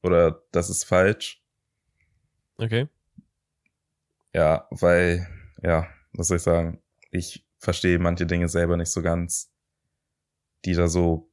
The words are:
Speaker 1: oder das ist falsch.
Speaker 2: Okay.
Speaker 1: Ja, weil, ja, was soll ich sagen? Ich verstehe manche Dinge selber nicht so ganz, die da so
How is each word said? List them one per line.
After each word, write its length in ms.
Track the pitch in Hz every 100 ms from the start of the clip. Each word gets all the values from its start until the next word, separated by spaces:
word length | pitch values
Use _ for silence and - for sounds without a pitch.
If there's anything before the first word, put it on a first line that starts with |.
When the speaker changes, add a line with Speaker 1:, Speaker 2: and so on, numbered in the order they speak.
Speaker 1:
oder 400 | 90 85 82 80 _
das 180 | 87 90
ist 140 | 85
falsch. 580 | - 92 95 104 - - _ _ _ _ _ _ _ _ _ _ _ -
Speaker 2:
Okay. 320 | 113 113 147 _ _ - - _ _ _ _ _ _ _ _ _ _
Speaker 1:
Ja, 320 | 87 78 80 -
weil, 580 | - 87 87 90 87 87 - - -
ja, 260 | 87 80 82 - _
was 160 | - 87
soll 100 | 87
ich 40 |
sagen? 400 | 87 85 82 82 _ _ _
Ich 360 | 90 87 - _ _
verstehe 400 | - 85 92 87
manche 280 | 87 87 85
Dinge 220 | 87 85
selber 280 | 85 85 85
nicht 140 | 85
so 120 | -
ganz, 500 | 85 85 85 - - _ _ _ _ _ _ _ _ _ _ _
die 80 | -
da 160 | 85 87
so 420 | 87 87 80 -